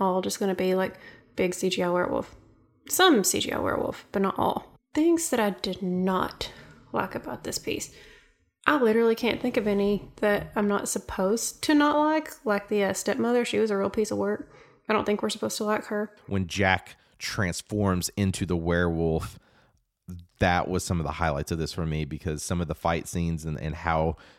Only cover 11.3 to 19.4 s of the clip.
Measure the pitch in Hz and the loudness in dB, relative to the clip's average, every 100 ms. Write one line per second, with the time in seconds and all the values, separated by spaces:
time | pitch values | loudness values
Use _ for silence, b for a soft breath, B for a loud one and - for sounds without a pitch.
11.3 | 226 - - - 294 294 294 302 311 311 | 0 -2 -6 2 4 6 4 4 2 -2
12.3 | - - 202 202 208 196 190 - 196 233 | -8 -2 -2 0 0 0 0 -2 0 2
13.3 | 240 233 202 220 196 196 208 214 202 202 | 2 0 0 0 0 0 -2 -2 -2 -2
14.3 | 214 - B B B - 220 202 208 214 | -4 -8 B B B -2 0 2 0 -2
15.3 | - 220 - 214 214 - 208 214 - - | -4 -6 -4 -2 -2 -2 -4 -4 -8 -4
16.3 | 196 90 95 95 92 - - b b - | -2 -2 2 4 4 0 -20 b b -8
17.3 | - 92 82 - 104 98 90 85 - 98 | -2 -2 -2 -4 0 2 2 0 0 0
18.3 | - 87 87 82 87 87 82 82 80 - | 0 -2 -2 2 2 2 2 2 0 -2
19.3 | - | -12